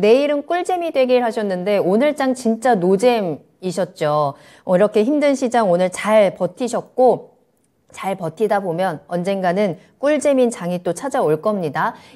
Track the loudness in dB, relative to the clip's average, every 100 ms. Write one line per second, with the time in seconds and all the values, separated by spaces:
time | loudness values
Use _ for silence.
0 | 2 4 2 -2 -4 -4 -2 -4 -2 -2
1 | 2 2 0 -2 -4 -4 -2 0 2 2
2 | 2 0 -2 -2 -2 0 0 2 2 2
3 | 2 2 -2 -6 -12 _ -8 -4 -6 -4
4 | -2 0 0 -4 -16 -16 -2 2 2 2
5 | 2 2 2 0 0 0 2 2 0 -2
6 | 2 4 4 0 -6 -4 -6 -6 -6 2
7 | 4 4 -2 _ _ _ _ _ _ -12
8 | -8 -6 -8 -4 0 0 -2 -2 -2 -4
9 | -6 -6 -4 -2 -2 0 -2 -4 -12 _
10 | 0 2 2 2 2 0 -6 -4 -4 -6
11 | -4 -2 0 0 0 -2 -4 -4 -4 -6
12 | -16